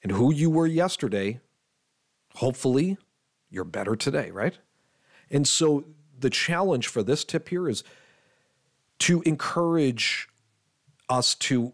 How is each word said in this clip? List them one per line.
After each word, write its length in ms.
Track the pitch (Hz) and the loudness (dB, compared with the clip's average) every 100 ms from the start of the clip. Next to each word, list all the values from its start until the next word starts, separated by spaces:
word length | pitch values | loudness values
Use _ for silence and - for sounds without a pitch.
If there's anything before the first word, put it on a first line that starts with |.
And 100 | 98 | -2
who 180 | 98 123 | 2 2
you 200 | 151 165 | 4 2
were 160 | 160 165 | 4 2
yesterday, 720 | 160 180 - 131 101 98 120 _ _ _ _ _ _ _ _ _ | 2 0 -2 -2 -2 -2 -6 _ _ _ _ _ _ _ _ _
hopefully 640 | - 127 127 135 127 175 196 _ _ _ _ _ | -4 -4 -2 0 2 2 -2 _ _ _ _ _
you're 160 | 92 | -10
better 320 | 87 95 101 110 | -8 -6 -4 -2
today, 340 | 139 143 101 | -2 -2 -4
right? 280 | 90 131 - _ _ _ _ _ _ _ | -4 -6 -6 _ _ _ _ _ _ _
And 180 | 143 139 | 0 0
so 380 | - 160 147 160 156 _ 131 | 2 2 2 -2 -20 _ -4
the 100 | 127 | -2
challenge 600 | - - 170 196 143 117 | -2 -2 0 0 0 -2
for 140 | - | -4
this 220 | 101 147 | 0 -2
tip 240 | - - - | -2 -6 -4
here 220 | 175 180 | -4 -2
is 140 | 104 - - _ _ _ _ _ _ _ _ _ _ | -4 -8 -20 _ _ _ _ _ _ _ _ _ _
to 240 | - 175 | 2 4
encourage 1040 | 160 156 - - 170 165 143 120 - - - _ _ _ _ _ _ _ _ | 4 0 -2 0 2 4 2 2 -2 -4 -8 _ _ _ _ _ _ _ _
us 260 | 127 - - | 0 0 -2
to 360 | - 123 120 | 0 0 0